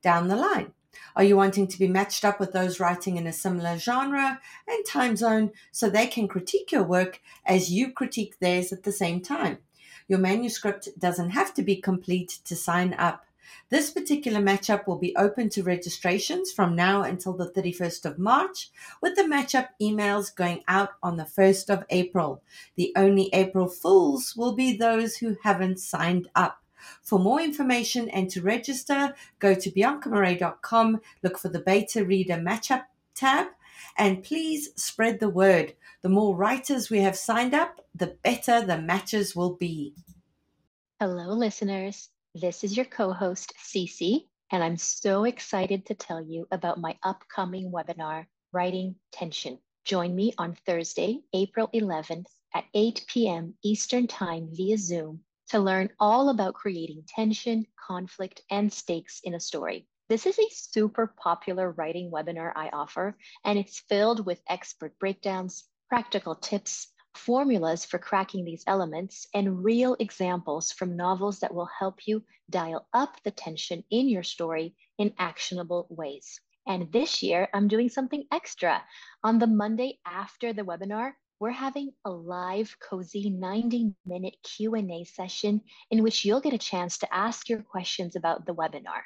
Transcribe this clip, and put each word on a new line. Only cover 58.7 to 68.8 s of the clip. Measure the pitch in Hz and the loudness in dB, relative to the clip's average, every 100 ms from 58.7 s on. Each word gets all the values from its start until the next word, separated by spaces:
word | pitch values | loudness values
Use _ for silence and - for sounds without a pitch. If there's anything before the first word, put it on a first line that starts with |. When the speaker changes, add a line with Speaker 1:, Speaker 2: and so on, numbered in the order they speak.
Speaker 2:
stakes | - - 170 170 - | -2 -6 -6 -6 -14
in | 190 | -10
a | 170 | -8
story. | - 165 139 92 _ _ _ | -8 -8 -6 -8 _ _ _
This | 220 | 0
is | 370 403 | 0 2
a | 440 | 0
super | - - - 214 214 226 _ | -2 -6 0 0 0 -4 _
popular | - 170 - 185 185 | -2 -2 -2 -4 -4
writing | 165 156 165 180 | -4 -6 -6 -6
webinar | 160 156 165 165 | -6 -6 -6 -8
I | - 156 | -8 -8
offer, | 147 147 - 190 214 - - | -8 -8 -6 -6 -6 -20 -8
and | - 202 | -2 -2
it's | 196 - _ | -2 -10 _
filled | 202 214 233 | 2 2 2
with | 185 175 - | -2 -6 -6
expert | 180 - - 156 _ | -8 -8 -14 -16 _
breakdowns, | 190 190 196 190 185 - - _ _ | -6 -4 -4 -4 -6 -12 -20 _ _
practical | 247 220 202 170 160 | -4 -2 -6 -4 -10
tips, | - 202 - - - _ _ - | -4 -4 -4 -12 -14 _ _ -14
formulas | - 247 285 220 160 165 | 0 2 2 2 0 -2
for | - 175 | -4 -8
cracking | - 196 190 196 | -2 -2 -2 -6
these | 170 165 - | -8 -8 -2
elements, | 196 | 0